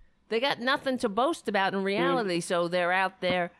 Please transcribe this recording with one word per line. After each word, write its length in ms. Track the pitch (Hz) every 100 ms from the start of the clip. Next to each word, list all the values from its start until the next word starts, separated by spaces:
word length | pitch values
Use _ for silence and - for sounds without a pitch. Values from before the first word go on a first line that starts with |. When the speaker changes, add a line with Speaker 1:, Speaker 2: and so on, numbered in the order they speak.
| - _ -
Speaker 1:
They 100 | 220
got 220 | 269 -
nothing 360 | 240 294 269 254
to 100 | 240
boast 400 | 196 277 330 -
about 240 | 202 190
in 100 | 196
reality, 540 | 190 202 262 262 202 170
Speaker 2:
Mm. 60 |
Speaker 1:
so 240 | - 175 175
they're 240 | 180 175
out 260 | 185 190 -
there 320 | 180 180 175